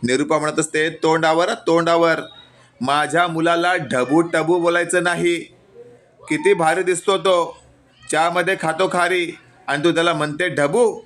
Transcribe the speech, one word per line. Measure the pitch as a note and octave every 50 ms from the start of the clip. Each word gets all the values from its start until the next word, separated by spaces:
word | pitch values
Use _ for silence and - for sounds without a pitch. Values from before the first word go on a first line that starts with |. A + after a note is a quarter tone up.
| -
निरूपा | A#2+ B2+ C3+ D3 - D#3 D3+
म्हणत | D3 D3+ D3 D3
असते, | D#3 - - D#3 D#3 E3
"तोंडावर, | D#3+ - - D#3+ D#3+ E3 D#3+ D#3+ D#3+ E3 F3 F#3+ A3+
तोंडावर, | A3+ - - E3 E3 E3+ E3 E3+ E3+ E3+ E3 D#3+ D3+ C#3+ - - - - _ _ - - _ _ _
माझ्या | A2+ C3 C#3 D3 D3+ C#3+ C3+ E3 F3
मुलाला | F3 E3 D#3+ E3 E3+ E3+ E3+ E3+ F3 F#3
ढबू | F3+ D#3+ A#2+ A2+ B2+ B2+ B2 C#3+ E3
टबू | E3+ E3 E3 D#3+ D#3 D#3 F3 F3+
बोलायचं | E3+ E3+ E3+ F3 F3 E3 E3+ F3+ F3
नाही. | F3 F3 E3+ E3+ F3 E3+ E3+ E3 - - _ _ _ _ - - - - - _ _ _ _ - -
किती | D#3 D3+ D3+ F#3 G3+
भारी | F3 E3 D#3 E3 F3+ F#3+
दिसतो | F3 F3+ E3 - - G3 F#3+
तो, | D#3+ F#3+ F#3 F3 E3 E3 E3 - - - _ _ _ _ _ _ - - -
चहामध्ये | D#3 D#3+ E3+ F3 F3+ F3 F3 F#3+ -
खातो | - D#3+ D#3+ D#3+ F#3+ F3+
खारी | - F3+ F3 F3 F#3 F3+ F3 E3 E3+ - - - _ - -
आणि | - C#3 D3 D3
तू | E3+ D#3+
त्याला | D#3+ E3 E3+ E3+
म्हणते | D#3 D3+ D3+ D3 D3 F3+ F3+
ढबू?" | D3+ C3+ C#3+ C#3+ D#3 A3+ B3 A3 F3+ - -